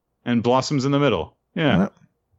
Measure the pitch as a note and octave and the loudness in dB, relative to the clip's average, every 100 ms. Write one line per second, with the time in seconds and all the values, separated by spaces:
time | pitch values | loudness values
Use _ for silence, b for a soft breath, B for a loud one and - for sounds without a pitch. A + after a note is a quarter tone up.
0 | _ _ A#2+ A#2 A#2 C3 - D3 C3+ C#3+ | _ _ -4 -2 2 0 0 -2 0 0
1 | C#3+ F#2 D2+ _ _ F3 D3+ F3+ G3+ - | 0 0 -6 _ _ -2 2 2 0 -6
2 | _ _ _ | _ _ _